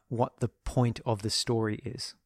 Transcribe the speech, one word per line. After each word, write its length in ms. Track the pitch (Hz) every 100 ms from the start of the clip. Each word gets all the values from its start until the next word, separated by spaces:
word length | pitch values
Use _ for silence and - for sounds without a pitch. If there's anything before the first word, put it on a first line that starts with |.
| _
what 300 | 117 131 -
the 100 | 117
point 500 | - - 127 120 - -
of 160 | 107
the 80 | 107
story 520 | - - 117 110 107
is. 300 | - - - -